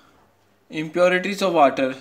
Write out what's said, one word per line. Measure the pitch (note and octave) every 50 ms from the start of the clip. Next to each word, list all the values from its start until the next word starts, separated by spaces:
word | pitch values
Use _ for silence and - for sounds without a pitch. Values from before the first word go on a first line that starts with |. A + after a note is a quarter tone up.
| _ _ _ _ _ _ _ _ _ _ _ _ _ -
Impurities | - D#3 D#3 D#3 - F3 F3+ F3+ F3+ F3+ F#3 G3 G3 F#3+
of | G3 F#3 E3+
water. | D#3+ C#3+ C3+ C3+ C#3 C3+ C3 C3 -